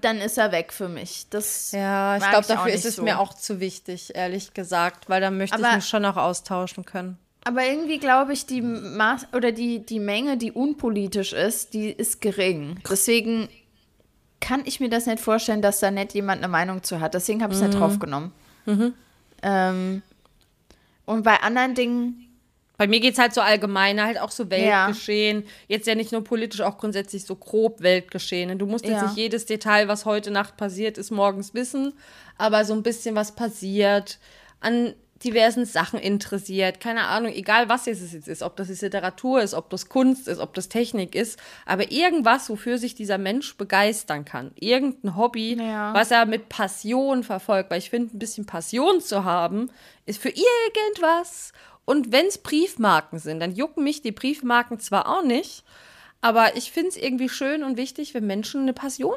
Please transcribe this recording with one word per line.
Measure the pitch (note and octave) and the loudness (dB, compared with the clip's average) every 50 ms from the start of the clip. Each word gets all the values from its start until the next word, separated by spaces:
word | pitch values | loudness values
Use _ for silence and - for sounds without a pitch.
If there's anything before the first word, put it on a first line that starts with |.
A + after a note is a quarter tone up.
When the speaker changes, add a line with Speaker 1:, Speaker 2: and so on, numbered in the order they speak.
Speaker 1:
dann | - A3 A3 G#3+ | 0 0 0 0
ist | G3 A3+ - B3 | -2 -2 0 0
er | G#3+ G3+ | 2 2
weg | F3 E3 E3+ - | 2 0 -2 -4
für | - - G3 F3 | -8 -8 -8 -8
mich. | E3+ C#3+ F3+ - - - - - | -8 -10 -12 -12 -12 -14 -10 -8
Das | - G#3 G#3 - - - - - | -6 -6 -4 -4 -6 -6 -6 -6
Speaker 2:
Ja, | - G3 G3 G3 G3 G3 G3 G3 G3+ | -4 -2 -2 0 0 2 2 2 2
ich | G3+ | 2
Speaker 1:
mag | G3+ G3 | 4 6
Speaker 2:
glaub, | G#3 G#3 G#3 | 6 6 6
Speaker 1:
ich | - | 4
auch | A3+ | 2
Speaker 2:
dafür | - F3+ A#3 | 2 2 0
ist | G3+ F#3+ F3 | 0 0 0
Speaker 1:
nicht | |
Speaker 2:
es | A#3 - | -2 -4
Speaker 1:
so. | F#3 | -2
Speaker 2:
mir | G3+ G#3+ - C#4 | 0 0 2 2
auch | D4 - - | 0 -2 -4
zu | - - - G#3 F3+ | -8 -8 -8 -6 -6
wichtig, | F#3+ F#3 F#3 - - - F3+ F3 - - - | -6 -6 -8 -10 -12 -12 -12 -12 -12 -10 -6
ehrlich | F3+ F#3 F3+ F#3 G3 - - - | -4 -4 -4 -4 -6 -8 -10 -10
gesagt, | G3+ F#3 D#3+ F#3 E3+ E3+ F3+ - - - - | -10 -6 -2 0 2 2 0 -2 -4 -2 0
weil | F#3 F#3+ | 2 2
dann | F#3+ F#3+ F#3+ F#3+ | 2 2 0 0
möchte | G3 F#3+ G#3+ A3 | -2 -2 0 2
ich | A#3 | 2
Speaker 1:
Aber | A#3+ A3+ | 4 4
Speaker 2:
mich | G3+ G3 | 2 2
schon | - - G#3+ | 0 0 0
noch | G3+ G3+ F3+ | 0 0 0
austauschen | F#3 C3+ F3 F3+ - - - F#3+ F3+ F#3 F3 - G3+ F3+ | 2 0 0 -2 -4 -6 -6 -4 -4 -4 -6 -8 -12 -14
können. | - - F#3 F3+ F#3 F3+ - _ _ _ _ - | -12 -10 -10 -10 -10 -12 -14 _ _ _ _ -6
Speaker 1:
Aber | A#3+ A#3+ B3+ B3+ | -2 0 0 2
irgendwie | C4 C#4 D#4 E4 D4+ D#4 C#4+ | 2 0 0 -2 -4 -4 0
glaube | D4 C4+ B3+ C4 C4+ C4+ | 2 4 4 4 4 2
ich, | C#4+ C4+ - | -2 -4 -6
die | - B3+ B3+ | -6 -4 -4
Maß-, | A#3 A#3+ A#3 G#3+ - F#3+ - G#3 G#3+ A3 C4+ B3 - - - | -2 -4 -4 -6 -8 -6 -2 0 2 2 2 0 -4 -4 -2
oder | B3 A#3 A#3+ | 0 0 0
die, | A3+ A3+ A#3+ A#3+ A#3 A3 G#3+ | 0 0 -2 -4 -4 -6 -6
die | - A3+ G#3+ | -6 -6 -4
Menge, | G3+ G3+ G3+ A3 C4 C#4+ C4+ A#3 | -2 -2 -2 -2 0 -2 -2 -2
die | A#3 G#3+ | -2 -4
unpolitisch | - A#3 C4 D4 D4 - - A#3 G#3+ G#3 G3 F#3 F#3+ G3+ F#3+ G3 | -2 -2 -2 -2 -2 -2 -2 -2 0 0 -2 -2 -2 -2 -4 -2
ist, | - - F3 G#3+ A#3 - - - - | -2 -2 0 0 -2 -4 -6 -6 -6
die | G#3+ G#3 G#3+ | -6 -4 -4
ist | - - A3 G#3+ - - | -4 -4 -4 -4 -4 -2
gering. | - G#3 G3 G3+ F#3 F#3+ F3+ D3+ D3 C#3+ F3 F3+ - - | -2 -2 0 0 0 0 0 -2 -4 -8 -10 -10 -6 -4
Deswegen | G3 F#3+ - A#3 A#3 A#3 G#3+ A3+ A#3 A3+ G#3+ - - _ _ _ _ _ _ _ _ _ _ _ _ _ _ _ _ - | -2 0 2 4 4 4 4 2 -2 -2 -4 -6 -10 _ _ _ _ _ _ _ _ _ _ _ _ _ _ _ _ -10
kann | - - B3+ C#4+ C4 | -6 -4 -2 -2 -2
ich | C#4 - - | -4 -6 -4
mir | C4 A#3 | -2 0
das | A#3 A#3 A#3+ | 0 0 0
nicht | A#3+ A3 A3 | -2 -2 -2
vorstellen, | - A3+ G#3+ A3+ A3+ - G#3+ G#3+ | 0 0 0 2 2 0 0 2
dass | G#3 G3+ G3+ - | 2 2 2 2
da | G#3 G3 | 2 0
nicht | G3 G3 G3 G3+ - | 0 0 -4 -4 -4
jemand | G3+ G3+ G3 F#3+ - | -2 -2 -2 -2 -2
eine | - F#3 | -2 0
Meinung | F3 E3 F3 F#3+ F#3 F#3 - | 0 0 0 0 -2 -6 -6
zu | - F3+ D#3+ | -6 -4 -2
hat. | D#3+ D#3+ F3+ | -2 -2 -2
Deswegen | F3+ - - G#3 A3 | -2 -2 -2 -2 0
hab | A3+ G3 | 0 0
ich's | F#3+ G3 | 2 2
nicht | G3+ G3+ G3+ | 4 4 4
Speaker 2:
Mhm. | G3+ | 4
Speaker 1:
draufgenommen. | G3 G3+ G3+ G3+ F#3 D3 C#3 C#3+ D#3+ F#3 - _ _ _ _ _ - | 4 4 4 2 -2 -4 -4 -4 -6 -6 -12 _ _ _ _ _ -2
Speaker 2:
Mhm. | G#3 G#3 G3+ A#3 B3 B3 - _ _ _ _ _ _ _ _ | 0 2 2 2 2 0 -4 _ _ _ _ _ _ _ _
Speaker 1:
Ähm, | - G3+ G3 F#3+ F#3 F#3 F#3 F#3 F#3 F#3 F#3+ G3 - _ _ _ _ _ _ _ _ _ _ _ _ _ - _ _ _ _ _ _ | -2 0 2 2 2 2 0 0 -2 -4 -4 -6 -8 _ _ _ _ _ _ _ _ _ _ _ _ _ -20 _ _ _ _ _ _
und | - G#3+ A3+ | -4 -2 2
bei | G#3 A3+ G#3 - | 6 6 6 6
anderen | - G#3+ A#3 B3+ B3+ C4 B3 | 4 2 2 2 2 2 2
Dingen | B3+ B3 A#3+ A#3+ A#3+ A#3+ B3 A#3+ - - - _ _ _ _ _ _ _ _ _ | 0 0 0 0 -2 -2 -4 -6 -8 -14 -20 _ _ _ _ _ _ _ _ _
Speaker 2:
Bei | - G#3 | 0 2
mir | G3+ A3 G#3 | 4 4 4
geht's | A3+ B3+ B3 C4 | 4 4 4 4
halt | A#3+ A#3 - | 4 4 4
so | B3 | 4
allgemeiner, | G3+ G#3 G#3+ G3+ G#3 G3+ G3 F#3+ G3 G3 G3+ G#3+ G#3+ | 4 4 4 4 2 0 2 2 2 4 4 2 0
halt | A3 A3+ - | 0 0 -2
auch | - G#3+ | -4 -4
so | - - A3+ | -4 -6 -4
Speaker 1:
Ja. | F3 F#3+ A3 A3 G#3+ G#3 F#3+ F#3+ | -2 0 2 4 4 4 4 4
Speaker 2:
Weltgeschehen. | G3+ G#3 A3 - - G#3 G#3+ G#3+ G#3+ G#3+ G#3 G#3 - - - - | 2 0 -2 -2 -2 0 2 2 2 0 0 -4 -8 -14 -16 -8
Jetzt | - G#3 G#3+ A3 A#3 | -4 -4 -2 0 0
ja | A3 | 0
nicht | A3 A3+ A3 | 0 -2 -2
nur | A#3 A3+ | -4 -4
politisch, | G#3+ - A#3+ A3 A3+ A3+ A3 G3+ | -2 -2 -2 -2 -2 -4 -4 -2
auch | G3+ G3 G3+ - | -2 -2 -2 -4
grundsätzlich | - G#3+ G3+ G3+ G3 - - G3 - | -6 -4 -4 -4 -6 -6 -8 -12 -10
so | - F#3+ | -10 -12
grob | - - - - A3 A3 G#3+ A3 - | -12 -6 -2 0 2 2 2 0 2
Weltgeschehen. | E3 F3+ F#3 F3+ F3+ - - F3+ - - F#3 F3+ F3+ F#3 F#3+ | 4 4 4 4 2 -2 -8 -8 -6 -4 -4 -2 -2 -2 -4
Du | F#3 G3+ | -4 -2
musst | G3 A3 A#3 A3+ | -2 -4 -2 -2
jetzt | G#3+ A3 G#3 | 0 0 0
Speaker 1:
Ja. | G3 | 0
Speaker 2:
nicht | G3+ G#3 | 0 0
jedes | G#3+ A3+ A3 G#3+ A3+ A3 | -2 -2 -2 -2 -4 -4
Detail, | - G#3+ G#3+ G#3+ G#3+ G#3 G#3 G#3+ G3 | -4 -6 -2 2 4 4 4 4 4
was | G#3 G#3 - | 0 -2 0
heute | A3 G#3 G#3 G#3 G#3 | -2 -2 -2 -2 -2
Nacht | G#3 G3 G#3 - - | -2 -2 -2 -4 -6
passiert | - G#3+ G3 F3+ F#3+ A3 A3 G#3+ | -6 -6 -6 -4 -4 -4 -4 -4
ist, | - G3 - | -6 -8 -4
morgens | A3 G3+ G3+ G3+ G3 G3 G3 - - | 0 2 2 2 2 -2 -6 -8 -6
wissen, | A#3 B3+ B3 - C4+ C4+ C#4 C#4+ - - - - - - - - | -6 -6 -4 -4 -4 -4 -4 -6 -10 -16 -20 -20 -20 -20 -16 -6
aber | - G#3 A3 G#3+ G#3+ G#3+ | -2 0 2 4 4 2
so | G#3 G#3+ | 2 0
ein | A3 G#3+ | -2 0
bisschen | A#3 A3 A3+ - A#3 A3 | -2 -4 -4 -4 -4 -2
was | G#3+ G#3+ G#3 - | -2 -4 -4 -6
passiert, | - A#3+ A3 A3 - G3 F#3+ G3 G#3 G3+ G3+ G3+ G3+ G3+ - - - _ - - - - - _ _ | -6 -6 -6 -6 -6 -6 -2 0 2 4 4 4 2 0 -4 -10 -18 _ -20 -20 -20 -20 -20 _ _
an | - A3 A#3+ A#3+ A#3+ A#3 - - _ _ _ - - | -2 0 0 2 0 -2 -4 -8 _ _ _ -8 -4
diversen | B3 G#3+ A#3 A3 A#3 A3 B3 A#3+ | 0 4 6 6 6 4 2 -2
Sachen | A3+ - D#3+ F3 - - - | 0 0 -2 -2 -2 -4 -4
interessiert, | - G3 G3+ G3+ - - G3+ G3 G3+ - F#3+ F#3+ F#3+ F#3 F#3+ - | -2 0 -2 -2 -2 -4 -8 -8 -6 -4 -2 0 0 0 -2 -4
keine | - A#3 A3+ A3+ F#3 - | -6 -4 -2 -2 0 0
Ahnung, | F#3 A3 A#3 A3 | 0 0 -2 -2
egal | - - G3 G#3 G#3+ A#3 A#3+ G3+ | -4 -4 0 4 4 4 4 4
was | A#3 B3 - B3 | 2 0 -2 -4
es | A3 F3+ F3+ E3 | -6 -6 -8 -12
jetzt | E3+ D#3 D3 D#3 | -14 -14 -12 -12
ist, | D#3+ - D#3 | -8 -6 -8
ob | F3 - | -8 -6
das | - G3 F3+ | -8 -8 -8
jetzt | F#3+ - | -8 -6
Literatur | G#3 F#3+ G3+ G3 E3+ F#3 F#3 - - B3+ C4 B3+ | -6 -6 -4 -4 -4 -4 -4 -4 -2 2 2 2
ist, | G#3 G3 - | 2 2 -2
ob | D#3+ - - | -6 -6 -6
das | - F#3+ - - | -8 -10 -6 0
Kunst | - C4 B3+ C4 C4 C4 - - | 2 4 6 6 4 2 -2 -6
ist, | F3 - | -6 -6
ob | - - - | -6 -6 -6
das | F#3 F3+ - | -8 -6 -2
Technik | - A3+ A#3+ A3+ - G#3 F#3 E3+ - | -2 -2 -2 0 -2 -4 -4 -2 -2
ist, | - A#3 A#3 - - - - - - - | -2 -2 -4 -6 -12 -18 -20 -20 -8 -4
aber | - F#3+ F#3 - - | -2 0 0 0 0
irgendwas, | A3 C#4 E4+ F4+ E4+ D#4+ A3+ A3+ B3 C4+ - - | 0 2 2 4 4 4 4 4 4 4 2 -4
wofür | G#3+ G3+ - A#3+ A#3+ A#3+ | -8 -6 -4 -2 -2 -2
sich | A#3+ A#3+ - | -2 -6 -8
dieser | - G#3+ G3+ G3 G3 | -6 -4 -2 -2 -2
Mensch | G3 F#3+ A3 C#4 D4 - - | 0 0 -2 -2 -4 -6 -8
begeistern | - G3+ G3 G3 G3 G3+ G#3+ A3 G#3+ - - D3+ C#3+ D3 | -10 -4 0 2 4 4 4 2 -2 -4 -6 -6 -6 -6
kann, | - - B2 C3 C#3 - | -8 -10 -10 -10 -12 -12
irgendein | - - A3 B3 C4 C#4 C4+ B3+ - - G3+ E3 | -4 0 2 2 2 2 0 -2 -4 -4 -4 0
Hobby, | G3 A#3 B3 A#3 A3+ A3 A3+ A#3 A#3 | 0 0 0 0 -2 -4 -4 -4 -4
Speaker 1:
Ja. | A3+ A3 G#3+ G#3+ G#3 G#3 G#3+ | -4 -4 -4 -4 -2 0 2
Speaker 2:
was | G3+ A3+ G#3 | 2 4 6
er | A#3+ A#3 A3+ | 6 6 6
mit | G#3+ C4 C#4 - - | 4 2 -2 -4 -6
Passion | - - G#3 F#3+ - - - G#3+ B3 C4 C4+ C#4 C4+ B3+ A#3 | -4 -2 -2 -2 -4 -6 -4 -2 0 0 2 2 0 0 0
verfolgt, | - G3+ F#3+ - - G#3 F#3+ F#3+ - | -2 -6 -4 0 2 2 2 2 0
weil | E3+ F3+ | -2 -4
ich | F#3+ - | -4 -2
finde, | - A#3 B3 A3 A#3 | -2 -2 -2 -4 -6
ein | G3 | -8
bisschen | A3+ A3 - A3 G3+ | -8 -8 -8 -8 -8
Passion | - - E3 E3 - G#3+ B3 D4 F#4+ F#4+ F4 | -8 -8 -8 -6 -4 -2 2 4 4 4 2
zu | - - G#3 G3 F#3 | 2 0 -2 -2 0
haben, | F#3 F3 F3 E3+ E3+ F#3+ G#3+ B3 B3 - - - - - _ _ | 0 0 0 0 0 -2 -2 -4 -6 -8 -14 -20 -20 -20 _ _
ist | - G#3 - | -10 -8 -6
für | - C4 | -6 -6
irgendwas, | - - F#4+ B4 A#4+ A#4 A4+ A4 - G#4+ G#4+ G#4+ G#4 F4 E4+ D#4+ E4 E4+ E4+ - - - - - - - - - - _ _ | 0 2 4 4 4 4 2 0 0 0 0 -2 0 0 2 2 2 2 0 -4 -10 -16 -16 -18 -20 -20 -20 -20 -20 _ _
und | - C4+ D4+ B3 G#3+ | 0 2 2 2 2
wenn's | A#3+ C#4 F4 G4 - | 4 4 4 2 0
Briefmarken | - - - D4+ D4+ E4+ - - - G#3+ G3+ E3+ D#3 - - F3 D#3+ | -4 -4 -2 0 0 0 0 0 2 4 4 4 4 2 0 -8 -10
sind, | D#3+ D#3 D#3 D#3+ | -8 -8 -6 -4
dann | E3+ F3+ F3+ | -4 -4 -4
jucken | G#3 C#4+ D#4 - E4 | -4 -4 -4 -2 -2
mich | C#4 C#4+ D4 D4 | -2 -2 -2 -4
die | - A3 | -6 -8
Briefmarken | G#3 - - C4 D4 - - A#3+ A#3+ A#3+ A#3+ - A#3+ A3+ | -6 -4 -4 -4 -4 -2 0 2 2 2 2 0 -6 -10
zwar | - - G3 F#3 - - | -4 -2 0 0 2 0
auch | D4+ F#4+ F4 | 0 0 2
nicht, | C4 A#3 C#4+ G4 - - - - _ - - - - - - - - _ _ | 2 2 0 -2 -4 -10 -20 -20 _ -20 -20 -20 -20 -20 -20 -20 -20 _ _
aber | - A#3 A3 A3+ A3+ G#3+ - | 2 4 6 6 6 6 4
ich | B3 - - | 0 -4 -6
find's | - E4 F4+ F#4 - - | -4 -2 -2 -2 -2 -4
irgendwie | - C4+ B3 B3 C4 B3 | -4 -2 -2 -2 -2 -2
schön | - - C#4 C4+ D4+ D#4 C#4+ | -2 -2 -2 -2 -2 -2 -2
und | C4+ B3+ A#3 | -4 -4 -4
wichtig, | C4 C4 - - D4 - | -4 -6 -6 -10 -10 -8
wenn | - A#3+ G#3+ | -6 -4 -2
Menschen | G3+ F#3+ G#3 G#3+ - - C#4 | -2 -2 -4 -4 -4 -2 -2
eine | C4+ C4 B3 | 0 0 -2
Passion | - C#4 C#4 - - C4 E4+ B4 | -2 -6 -8 -6 -2 -2 -2 -2